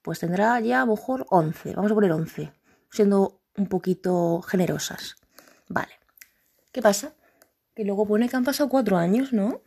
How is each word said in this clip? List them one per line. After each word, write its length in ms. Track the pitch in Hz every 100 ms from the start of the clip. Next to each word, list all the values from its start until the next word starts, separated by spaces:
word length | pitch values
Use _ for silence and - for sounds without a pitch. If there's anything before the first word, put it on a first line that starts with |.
Pues 200 | - 165
tendrá 400 | 170 180 214 240
ya 220 | 226 247
a 40 | 254
lo 80 |
mejor 320 | 214 - 262 -
once, 460 | 190 156 165 -
vamos 160 | - 202
a 40 |
poner 180 | 214 202
once, 400 | 156 160 - 151 _ _ _ _
siendo 520 | - 202 202 196 - _ -
un 100 | 196
poquito 760 | 185 180 180 185 180 170 170
generosas. 760 | - 190 175 151 - 170 - - _ - - _ _
Vale. 240 | 175 - - _ _ - _ _ _ _
¿Qué 100 | 262
pasa? 320 | 220 202 294 - _ _ _ _ _
Que 100 | -
luego 220 | 202 196 208
pone 220 | 214 240
que 80 | 262
han 80 |
pasado 240 | 254 269 294
cuatro 280 | 269 208 185
años, 360 | 170 214 269
¿no? 280 | 226 196 427